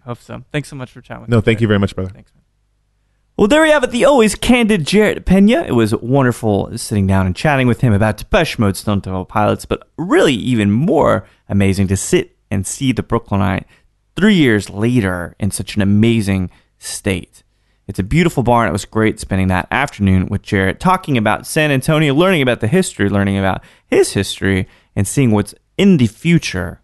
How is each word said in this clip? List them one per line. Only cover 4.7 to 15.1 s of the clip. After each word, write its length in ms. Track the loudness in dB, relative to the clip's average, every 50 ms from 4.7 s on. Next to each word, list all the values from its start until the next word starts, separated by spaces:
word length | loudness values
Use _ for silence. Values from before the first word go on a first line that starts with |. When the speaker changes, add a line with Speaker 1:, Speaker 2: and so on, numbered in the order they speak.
| 2 0 0
Speaker 1:
Jarrett 400 | 0 2 2 2 2 0 -2 0
Pena. 380 | 2 4 4 4 4 4 2 0
It 80 | 0
was 240 | 0 2 2 2 0
wonderful 840 | -2 -2 0 0 2 2 2 0 -2 -2 -2 0 0 -2 -4 -8
sitting 300 | -12 -8 -4 -2 0 0
down 180 | 2 2 2 0
and 100 | -2 -4
chatting 320 | -2 -2 0 0 2 2
with 140 | 0 0 2
him 120 | 2 2 2
about 240 | 2 2 0 -2
Depeche 420 | -4 -6 -2 0 0 0 0 -2 -2
Mode, 180 | -2 -2 -2
Stone 240 | -4 -4 -4 -4 -4
Temple 240 | -4 -6 -8 -8 -8
Pilots, 400 | -6 -2 -2 0 0 0 -2 -4
but 240 | -8 -8 -8 -8 _ -12
really 360 | -10 -4 0 0 2 2 2 0
even 360 | 0 -2 -2 0 0 2 2
more 580 | 2 0 0 0 0 2 2 2 0 -2 -4 _ _ _ _ -4
amazing 380 | -2 0 0 0 2 0 0
to 100 | 0 -2
sit 380 | -4 -2 0 0 -2 -2 -4 _ _ _ -8
and 160 | -6 -6 -6
see 240 | -6 -8 -4 -2 -2
the 100 | -2 -2
Brooklynite 640 | -2 -4 -4 -4 -4 -2 -2 -2 -2 -2 -2 -4 -8 _ _ _ _ _ _ _ _ _ -6
three 200 | 0 2 2 4
years 340 | 4 4 4 2 0 -2 -4
later 680 | -6 -4 -2 0 0 0 0 0